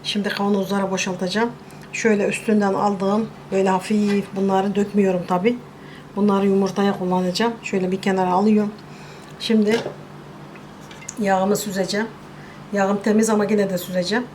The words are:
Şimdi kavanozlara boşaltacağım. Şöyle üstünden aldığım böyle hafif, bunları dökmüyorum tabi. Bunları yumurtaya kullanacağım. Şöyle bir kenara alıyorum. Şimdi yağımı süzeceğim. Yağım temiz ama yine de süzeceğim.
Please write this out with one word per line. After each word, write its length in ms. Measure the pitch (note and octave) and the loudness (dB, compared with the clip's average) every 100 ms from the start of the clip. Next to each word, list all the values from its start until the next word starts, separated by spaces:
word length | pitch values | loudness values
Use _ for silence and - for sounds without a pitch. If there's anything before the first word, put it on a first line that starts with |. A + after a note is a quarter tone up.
Şimdi 260 | - G#3+ G3+ | -4 -2 -2
kavanozlara 640 | - G3+ G3+ F#3+ G3+ F#3+ | -2 0 0 0 -2 0
boşaltacağım. 600 | F#3+ - F3+ F#3 G3+ A#3 - - - - | -2 -4 -4 -2 0 -2 -4 -18 -18 -12
Şöyle 340 | - A3+ G#3 G3+ | -2 2 2 2
üstünden 460 | - - G#3+ G3+ | -2 2 2 4
aldığım 560 | F#3+ G#3 G3 F#3+ G#3+ A3 - - | 2 0 0 0 0 -2 -8 -4
böyle 180 | G3 F#3+ | 0 2
hafif, 560 | F#3 - G#3+ G#3 G3+ G3 G3 | 2 2 2 2 2 0 -2
bunları 400 | G3 F#3+ G3 G3+ | 2 2 2 0
dökmüyorum 500 | G3+ G#3 G3 F#3 F3 | 0 2 2 2 0
tabi. 300 | F3+ G3+ B3 - - - - - - | 2 2 0 -8 -18 -18 -18 -12 0
Bunları 300 | G3+ G3 G3+ | 2 4 4
yumurtaya 520 | G3 F#3+ F#3 G3+ F#3+ | 4 2 2 0 2
kullanacağım. 560 | F3+ F3+ F3+ F3 A3+ A3+ | 0 0 0 0 -2 -2
Şöyle 280 | - G3 F#3 | -4 -2 0
bir 100 | F#3+ | 0
kenara 300 | G3+ F#3+ F#3 | 0 2 2
alıyorum. 400 | F3+ G#3+ G#3+ G#3 G#3+ - - - - - - | 4 6 4 2 -4 -16 -18 -18 -18 -18 -10
Şimdi 400 | - A3 G#3 A3+ - - - - - - - - - - - - - - | 2 4 4 2 0 -10 -16 -18 -18 -18 -18 -18 -18 -18 -18 -16 -14 -4
yağımı 360 | G3+ F#3+ F#3+ G#3 | 0 2 2 0
süzeceğim. 520 | G#3 F#3+ F#3 G#3 A3 - - - - - - | -2 -4 -2 -2 -4 -8 -18 -18 -18 -18 -6
Yağım 280 | G3+ G3 G3+ | 0 2 2
temiz 260 | - G#3+ A3 | 2 4 4
ama 160 | G#3 G3+ | 2 2
yine 240 | G#3 F#3+ | 2 2
de 80 | F3+ | -2
süzeceğim. 480 | - F#3 F3 A#3 B3 | -2 -2 0 -2 -4